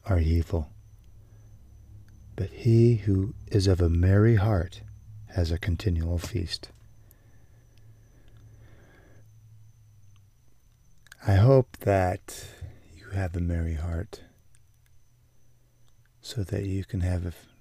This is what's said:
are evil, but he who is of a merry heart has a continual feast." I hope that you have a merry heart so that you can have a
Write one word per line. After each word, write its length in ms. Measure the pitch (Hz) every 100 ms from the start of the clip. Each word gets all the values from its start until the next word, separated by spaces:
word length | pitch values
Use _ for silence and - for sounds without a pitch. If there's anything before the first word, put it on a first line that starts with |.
| -
are 120 | 90
evil, 540 | 80 85 82 85 76 - - - - - - - - - - - - - - - - -
but 140 | 98
he 460 | - 117 113 117 113
who 400 | 104 95 98 - -
is 220 | 107 98
of 120 | 87
a 100 | 87
merry 480 | 85 90 98 110 110
heart 440 | 104 98 - - - - - - - -
has 160 | 82
a 80 | 82
continual 580 | - 82 - 82 82 87
feast." 540 | - - 85 - - - - - - _ - - - - - - - - - - - - - - - - - - - - - - - - - - - - - - _ _ - - _ _ _ - - - -
I 80 | 98
hope 420 | 120 135 123 -
that 680 | 101 98 92 95 - - - - - - -
you 200 | - -
have 240 | 98 92 87
a 40 |
merry 360 | 87 85 82 76
heart 480 | 85 82 - - - _ _ - _ _ _ - - _ _ _ - _ _ _ - _ _ _
so 220 | - - 95
that 200 | 104 98
you 200 | 98 92
can 160 | 95
have 220 | 90 90
a 100 | 87 - - _